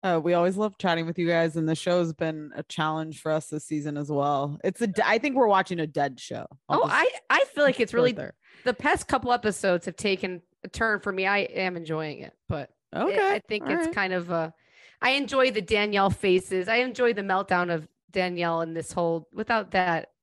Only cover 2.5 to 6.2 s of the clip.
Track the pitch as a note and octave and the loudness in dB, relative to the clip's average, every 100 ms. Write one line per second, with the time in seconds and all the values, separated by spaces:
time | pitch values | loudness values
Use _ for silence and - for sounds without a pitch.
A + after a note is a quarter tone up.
2.5 | - - - D#3 D#3 D#3+ D3+ D#3+ D#3 - | -12 -12 -2 -2 -2 -6 -8 -2 -2 -2
3.5 | D3+ - D#3 D3 D3 D3 C#3+ C#3+ C#3+ C#3+ | -10 -6 -6 -4 -6 -4 0 2 0 -2
4.5 | D3 - F#3+ A#3 F#3+ G#3+ A3+ C#4 C4 A#3 | -2 -4 -2 -2 4 4 4 2 4 6
5.5 | G3 F#3 F3 D#3 D3 C#3+ B2+ | 6 2 -2 -2 0 -2 -2